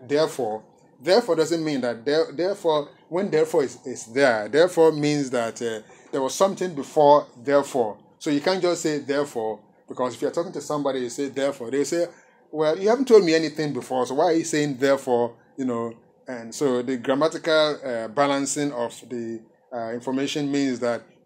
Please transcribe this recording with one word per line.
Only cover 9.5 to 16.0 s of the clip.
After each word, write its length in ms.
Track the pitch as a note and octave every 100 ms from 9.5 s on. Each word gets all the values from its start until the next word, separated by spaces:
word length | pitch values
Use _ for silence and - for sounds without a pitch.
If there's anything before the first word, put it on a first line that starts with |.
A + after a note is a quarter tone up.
| G#2 - _ -
because 260 | A#2+ B2+
if 80 | A#2+
you're 100 | D3
talking 220 | E3+ F3+
to 80 | D#3+
somebody, 380 | - D3+ C#3 C3
you 100 | A#2+
say 200 | C#3+ C#3
"therefore," 420 | C#3 C#3 C3+ A#2
they'll 140 | C#3 C#3
say, 220 | E3+ E3+ - _ _ _
"Well, 260 | D3+ D#3 E3+
you 100 | G3+
haven't 200 | B3 C4
told 180 | A3 E3+
me 80 | D#3+
anything 380 | D#3 D3+ D3+
before, 320 | B2 - B2+ B2
so 80 | C3+
why 100 | F3
are 80 |
you 100 | E3
saying 340 | D#3+ D3+ D3 B2
'therefore'?" 580 | C#3 C3+ C3 A#2+ A#2+ - _ -
You 80 | B2+
know, 280 | A#2 A#2 A#2